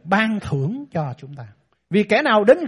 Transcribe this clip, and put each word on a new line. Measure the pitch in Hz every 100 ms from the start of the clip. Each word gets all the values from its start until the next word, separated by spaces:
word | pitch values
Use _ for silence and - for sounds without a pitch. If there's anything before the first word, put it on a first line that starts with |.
ban | 160 196 220 208
thưởng | - 143 139 254 285
cho | 170 147 120
chúng | 135 143
ta. | 113 - _ _ _
Vì | 190
kẻ | 202 214
nào | 302 214
đến | 202 330